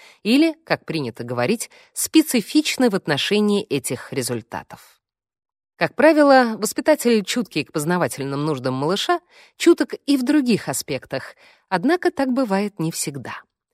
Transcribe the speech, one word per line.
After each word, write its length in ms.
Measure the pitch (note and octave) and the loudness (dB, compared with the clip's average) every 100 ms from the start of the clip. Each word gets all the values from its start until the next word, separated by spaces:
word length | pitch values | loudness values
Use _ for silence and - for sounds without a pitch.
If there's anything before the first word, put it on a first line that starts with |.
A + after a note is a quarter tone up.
| - _ | -20 _
или, 320 | G3+ C4+ E4 D#4 | 0 2 2 0
как 220 | - D3+ - | -4 -4 -4
принято 360 | D#3+ B2 - | -6 -6 -8
говорить, 460 | A#2+ B2+ B2 A3+ - - _ | -8 -2 -2 -2 -6 -16 _
специфичны 960 | - - D#4+ D4 A#3+ - D4+ D4+ - B3 | -10 0 2 4 0 0 0 0 0 0
в 60 | |
отношении 680 | F#3+ - C#3 - G#3 G#3 G3+ | 0 -2 -2 0 0 2 0
этих 480 | - C#3+ - C3 - | -2 -4 -4 -8 -8
результатов. 920 | C#3 A#2+ A#2+ - E2 - - - _ _ _ _ _ _ _ _ - | -6 -6 -6 -8 -14 -14 -20 -20 _ _ _ _ _ _ _ _ -6
Как 200 | E3 - | -4 4
правило, 600 | D4 D4+ C#4+ C4 A#3+ A3 | 4 6 6 6 4 0
воспитатель, 640 | G#3 - D#4+ D4+ A#3+ A3 | -6 -2 0 2 2 0
чуткий 400 | F#3 B3 A3+ D#3 | 0 -4 -4 -6
к 80 | - | -6
познавательным 720 | E3 D3 F3+ C#3+ - C#3 C#3 D3+ | -4 -2 0 -2 -4 -6 -4 -4
нуждам 260 | C3+ C3 | -4 -4
малыша, 480 | C3 D3 G3 - F4 - _ - - | -4 -2 -2 -2 -4 -4 _ -20 0
чуток 360 | E4+ E4+ D4+ - - | 4 4 2 -6 -2
и 100 | C#4 | 0
в 60 | |
других 480 | B3 D4+ B3 F#3 - | 2 2 2 0 -2
аспектах, 640 | C3+ - C3 - C3+ - - _ _ - | -8 -6 -8 -8 -10 -10 -18 _ _ -6
однако 420 | C#4 C4 F4+ F4+ | -2 0 0 0
так 220 | - C4 | -2 -2
бывает 460 | B3 B3 F#3+ G#3 - | 0 0 -2 -2 -4
не 120 | D#3+ | -6
всегда. 520 | - - C#3 A2 - - _ _ | -4 -8 -8 -10 -14 -18 _ _